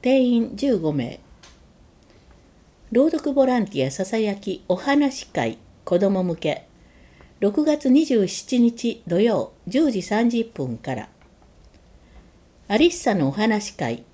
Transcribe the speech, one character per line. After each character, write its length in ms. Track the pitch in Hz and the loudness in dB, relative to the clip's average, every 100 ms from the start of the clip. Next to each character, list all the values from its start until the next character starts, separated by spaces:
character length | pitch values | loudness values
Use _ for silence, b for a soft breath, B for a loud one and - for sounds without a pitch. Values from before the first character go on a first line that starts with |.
定 200 | 247 269 | 4 2
員 300 | 254 233 226 | 4 2 0
十 220 | 202 277 208 | -2 0 0
五 160 | 160 | 0
名。 280 | 147 120 - - - - - - _ - _ _ b b b b _ _ _ - | -2 -4 -10 -20 -20 -20 -20 -20 _ -20 _ _ b b b b _ _ _ -2
朗 180 | 226 311 | 2 2
読 220 | 320 294 | 2 -2
ボ 140 | 277 262 | 2 2
ラ 120 | 247 | 2
ン 80 | 196 | -2
テ 120 | 139 | -2
ィ 80 | 131 | -2
ア 20 | |
さ 140 | 135 | -4
さ 140 | 190 226 | -4 -2
や 180 | 214 202 | -2 -4
き 260 | 202 - - | -8 -10 -4
お 80 | 185 | -4
話 500 | 277 285 285 254 - | 2 2 2 -2 -8
会、 320 | - 117 - - _ | -4 -4 -6 -18 _
子 140 | - 175 | -2 0
ど 120 | 196 | 2
も 120 | 190 | 0
向 140 | 180 160 | -2 -2
け。 300 | 180 - - b b b b b b b | -4 -6 -10 b b b b b b b
六 240 | 208 208 | -2 0
月 260 | 302 294 269 | 0 0 4
二 140 | 269 | 4
十 240 | 311 233 277 | 4 2 0
七 320 | - - 254 | -4 -2 2
日 420 | 233 233 240 - - | 2 2 -6 -6 -2
土 140 | 170 | 0
曜、 320 | 226 185 - - - | 2 2 -2 -10 -4
十 240 | 240 311 | 0 0
時 120 | 214 | 0
三 280 | - 214 233 | -2 0 0
十 140 | 233 | 0
分 340 | 226 - 131 113 | -4 -6 -8 -6
か 160 | - | -8
ら。 140 | 120 - _ - _ - - - - - - b b b b _ _ - | -8 -10 _ -20 _ -20 -20 -20 -20 -20 -20 b b b b _ _ -4
ア 80 | 208 | 2
リ 100 | 339 | 2
ッ 40 | |
サ 240 | - 269 | 2 0
の 140 | 202 139 | 2 0
お 20 | |
話 420 | 202 220 214 202 | 0 0 0 -4
会 300 | - 127 117 - | -6 -6 -6 -12